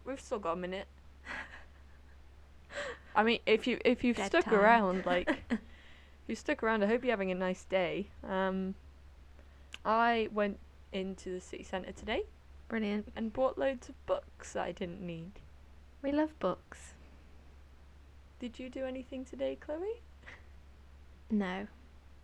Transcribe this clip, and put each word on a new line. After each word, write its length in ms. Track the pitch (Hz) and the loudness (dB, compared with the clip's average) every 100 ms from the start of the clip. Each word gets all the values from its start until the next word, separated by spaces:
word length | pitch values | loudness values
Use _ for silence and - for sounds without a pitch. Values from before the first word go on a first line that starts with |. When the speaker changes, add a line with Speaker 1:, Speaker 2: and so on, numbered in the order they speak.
| - | -6
Speaker 1:
we've 160 | 262 | -10
still 160 | - 226 | -6 -4
got 140 | 175 | -2
a 40 | 170 | -2
minute. 280 | 180 185 - - - - - | -4 -6 -8 -16 -20 -18 -10
Speaker 2:
<laughs> 1900 | - - - - - - - - - - - - - - - 587 466 - - | -10 -10 -14 -18 -20 -20 -20 -20 -20 -20 -20 -20 -20 -14 -10 -8 -10 -2 4
Speaker 1:
I 80 | |
mean, 160 | 220 233 - | 4 4 4
if 180 | 214 - | 4 4
you, 120 | 233 | 2
if 200 | - 247 | 4 4
you've 140 | 247 233 | 4 2
Speaker 2:
Dead 100 | 196 | 4
Speaker 1:
stuck 180 | 349 214 | 4 6
Speaker 2:
time. 80 | 214 | 8
Speaker 1:
around, 500 | 208 233 196 185 185 | 10 8 6 2 2
like, 200 | 180 - | 2 2
Speaker 2:
<laughs> 200 | - - | -2 -2
Speaker 1:
if 80 | 226 - - - - - - - | -6 -6 -18 -20 -20 -20 -20 -8
you 80 | 226 | -6
stuck 260 | - 294 | -2 0
around, 200 | 220 220 | 2 4
I 40 | 202 | 4
hope 160 | 240 | 4
you're 80 | 254 | 2
having 200 | 196 190 | 0 0
a 40 | 180 | 0
nice 280 | 185 185 - | 0 -2 0
day. 420 | 190 170 160 196 - - | 2 2 0 -6 -8 -4
Um, 480 | 190 190 190 190 196 - - - - - - - - - - | 0 0 0 -4 -6 -12 -20 -20 -20 -20 -20 -20 -20 -20 -8
I 460 | - 220 233 233 214 | 0 4 4 4 2
went 280 | 208 208 196 - - - | 2 0 0 -12 -20 -8
into 380 | 196 190 185 - | -6 -4 -6 -8
the 100 | 180 | -8
city 220 | - - | -8 -12
centre 280 | - 190 - | -6 -8 -6
today 320 | 196 208 254 427 - - - - | -10 -2 -2 -2 -10 -20 -20 -6
Speaker 2:
Brilliant. 440 | 226 214 208 208 - | -2 0 -2 -4 -6
Speaker 1:
and 160 | 220 | -4
bought 240 | 214 262 - | 0 0 2
loads 320 | 269 262 - | 0 0 -8
of 160 | 269 - | -16 -2
books 480 | 185 - - - | -2 -2 -16 -8
that 100 | 202 | -4
I 80 | 180 | -4
didn't 300 | 175 180 175 | -4 -8 -6
need. 300 | 175 165 170 - - - - - - - | -8 -8 -10 -14 -18 -20 -20 -20 -20 -6
Speaker 2:
We 100 | 277 | 0
love 260 | 294 311 - | 2 2 0
books. 540 | 185 180 - - - - - - - - - - - - - - - - - - | -2 -2 -8 -20 -18 -20 -20 -20 -20 -20 -20 -20 -20 -20 -20 -20 -20 -20 -20 -12
Speaker 1:
Did 200 | 247 - | -10 -10
you 100 | 254 | -10
do 160 | 262 262 | -6 -6
anything 380 | 262 254 262 | -6 -8 -10
today, 320 | 262 254 269 269 | -10 -4 -4 -4
Chloe? 420 | - 302 392 466 - - - - - - - - - - - - - | -6 -6 -4 -6 -12 -20 -18 -18 -18 -20 -20 -20 -20 -20 -20 -20 -2
Speaker 2:
No. 380 | 214 190 185 208 - - - - - | 0 0 -4 -8 -14 -20 -20 -20 -20